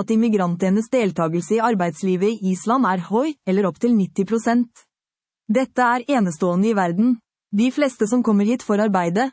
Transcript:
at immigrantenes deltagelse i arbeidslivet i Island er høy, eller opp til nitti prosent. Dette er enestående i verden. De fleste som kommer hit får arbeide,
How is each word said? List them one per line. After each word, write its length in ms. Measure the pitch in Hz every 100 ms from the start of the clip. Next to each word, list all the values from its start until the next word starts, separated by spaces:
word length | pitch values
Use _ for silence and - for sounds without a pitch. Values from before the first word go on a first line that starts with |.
at 100 | 196
immigrantenes 800 | 220 233 208 180 175 185 202 226
deltagelse 640 | 262 208 165 165 170 - 220
i 80 |
arbeidslivet 720 | 226 214 175 156 190 180 202 226
i 160 | 190
Island 340 | 185 208 262 208
er 220 | 185 170
høy, 240 | 214 311 294 -
eller 180 | 190 190
opp 140 | 156
til 160 | 240 226
nitti 320 | 180 - 185
prosent. 560 | 226 233 240 233 - _ _ _ _ _ _ -
Dette 340 | 214 262 -
er 220 | 247 247 240 269
enestående 500 | 185 156 185 175 214
i 80 | 208
verden. 400 | 180 175 240 233 _ _ _
De 160 | 202 254
fleste 320 | 277 277 - 208
som 160 | 247
kommer 240 | 226 202 202
hit 160 | 254
får 220 | - 208
arbeide, 480 | 214 190 170 185 269